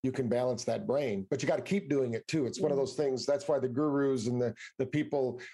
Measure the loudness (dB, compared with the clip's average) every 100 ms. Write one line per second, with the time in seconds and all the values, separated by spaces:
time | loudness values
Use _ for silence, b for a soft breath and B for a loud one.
0 | -4 0 0 2 2 0 -2 -4 0 0
1 | 0 -2 -2 -2 0 0 0 -2 2 0
2 | 2 -2 -2 -2 -2 0 0 2 0 0
3 | 0 0 0 0 2 0 0 0 2 2
4 | 2 2 0 0 0 -2 B -4 -2 0
5 | 0 0 0 -2 B